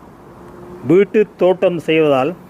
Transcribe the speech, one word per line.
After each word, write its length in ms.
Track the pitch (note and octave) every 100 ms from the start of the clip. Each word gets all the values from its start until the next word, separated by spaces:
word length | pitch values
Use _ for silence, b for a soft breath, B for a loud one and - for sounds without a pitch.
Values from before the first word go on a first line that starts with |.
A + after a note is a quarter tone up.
| - - - - - - - - B2
வீட்டு 400 | F3 G3+ A3 G#3 -
தோட்டம் 420 | F3+ F3+ F#3+ E3+
செய்வதால் 560 | D#3 D#3+ D#3 C3+ C#3 F3 -